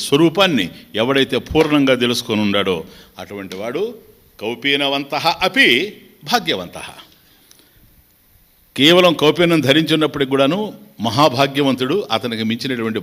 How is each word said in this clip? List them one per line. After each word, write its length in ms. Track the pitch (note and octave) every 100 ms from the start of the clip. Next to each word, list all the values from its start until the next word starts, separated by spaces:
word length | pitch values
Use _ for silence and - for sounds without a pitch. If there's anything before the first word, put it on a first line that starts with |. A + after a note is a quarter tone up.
| -
స్వరూపాన్ని 600 | C#3+ E3 E3+ F#3+ C3 F2 - - G2+
ఎవడైతే 360 | A#2+ C3+ C3 B2+ -
పూర్ణంగా 460 | D#3 D#3 D3 C3+ B2
తెలుసుకొని 400 | A#2+ A#2 A2+ G#2+ G#2
ఉండాడో 300 | G2+ F#2+ F2 - - - -
అటువంటి 320 | F#2+ G2+ F#2+ F#2+
వాడు 220 | A2 C#3+ A3 B3 - _ _ -
కౌపీనవంతః 840 | G#2 A#2+ C#3 C#3+ C#3 C#3 C#3+ D3 E3 - F#3
అపి 220 | B3+ A3+ B2 G3+ - - _ -
భాగ్యవంతః. 580 | A#3+ E3 G#2+ E2+ - - - - _ _ _ _ _ _ _ _ _ _ _ _ _ _ _ _ -
కేవలం 340 | C#3+ F3+ F3+ D3+
కౌపీనం 400 | D3 D#3 E3+ E3 C#3
ధరించున్నప్పటికి 640 | D3 D3+ D#3 D3+ C#3+ C3+
కూడాను 240 | C3+ C3+ F#3 G#3+ - - - A2+
మహాభాగ్యవంతుడు, 920 | G#2+ D#3 A#2 C#3 C#3 C#3 B2 B2+ F#3+ - A2
అతనికి 280 | A#2+ A2+ A2
మించినటువంటి 500 | A#2 C3 B2 A2+ G#2+